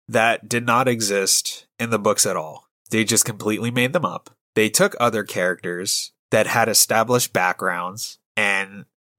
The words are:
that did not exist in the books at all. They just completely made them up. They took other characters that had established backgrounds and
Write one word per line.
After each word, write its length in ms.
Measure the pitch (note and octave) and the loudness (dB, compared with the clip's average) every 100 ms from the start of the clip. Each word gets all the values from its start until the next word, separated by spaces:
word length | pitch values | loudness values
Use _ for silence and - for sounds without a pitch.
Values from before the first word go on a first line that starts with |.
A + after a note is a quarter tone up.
| - | -4
that 400 | A#2 A#2 G#2+ G#2+ | 0 2 0 -2
did 180 | A#2+ A#2+ | -4 2
not 220 | A#2+ C3 | 2 2
exist 800 | A#2 G#2 G2+ F#2+ - - - - - | 0 0 0 2 0 -2 -10 -14 -8
in 120 | A#2 | -2
the 80 | A2 | 0
books 280 | G#2 G2+ G#2 | 2 2 0
at 100 | F2+ | -2
all. 320 | D#2 D#2 - _ _ | -6 -12 -20 _ _
They 140 | A2+ | -2
just 200 | G#2+ A2 | 2 0
completely 460 | - G#2 G#2+ G#2 A#2 | 0 -4 -2 -2 -2
made 220 | B2 B2+ | -2 0
them 120 | F3 | 0
up. 260 | F#2 - - - _ | -4 -6 -14 -20 _
They 140 | - G#2+ | 0 2
took 260 | - G3 - | 2 0 2
other 260 | A#2+ G#2+ | 0 0
characters 880 | G2 G2+ F2+ F2+ F2+ F2 G2 - - _ _ | -4 -2 0 -2 -4 -6 -4 -4 -6 _ _
that 160 | A2 G#2+ | 0 2
had 220 | A#2+ A2+ | 2 2
established 640 | G2+ - A2+ A2+ B2 - | 2 2 2 2 2 0
backgrounds 840 | F#2+ F2+ - F#2 F2 F2+ G#2 - - _ - | 0 0 0 -2 -2 -6 -8 -12 -14 _ -2
and 480 | G#2 G2 G2 G2+ - _ _ | 0 0 -4 -10 -20 _ _